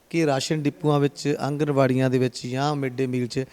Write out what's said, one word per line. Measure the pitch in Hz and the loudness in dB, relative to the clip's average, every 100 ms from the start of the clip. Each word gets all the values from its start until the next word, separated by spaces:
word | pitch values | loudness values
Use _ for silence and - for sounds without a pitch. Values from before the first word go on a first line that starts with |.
| _ | _
ਕਿ | 165 156 | 0 2
ਰਾਸ਼ਨ | 135 - 156 | 0 0 0
ਡਿਪੂਆਂ | 143 - 151 143 | -2 -2 0 2
ਵਿੱਚ, | 143 - 143 147 | 2 0 -4 -2
ਆਂਗਣਵਾੜੀਆਂ | 135 143 151 135 131 127 131 | -2 -2 0 2 4 4 2
ਦੇ | 127 | 2
ਵਿੱਚ | 127 - 123 | 0 -2 -8
ਜਾਂ | 131 147 143 | -4 -2 -2
ਮਿਡ | 135 | -4
ਡੇ | 123 131 | -4 -2
ਮੀਲ | 127 123 | -2 -2
'ਚ | 143 131 | -4 -6